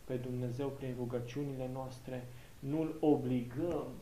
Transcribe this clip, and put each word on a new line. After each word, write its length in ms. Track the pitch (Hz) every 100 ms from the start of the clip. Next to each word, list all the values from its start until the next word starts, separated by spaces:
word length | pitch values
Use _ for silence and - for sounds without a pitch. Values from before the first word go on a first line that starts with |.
pe 120 | - 131
Dumnezeu 520 | 123 123 123 123 139
prin 260 | 135 131 123
rugăciunile 720 | 120 120 120 143 143 131 127
noastre, 540 | 131 131 - - 127 123 - - -
nu-L 380 | 135 156 160 -
obligăm 880 | 156 131 127 123 117 131 175 156 131 123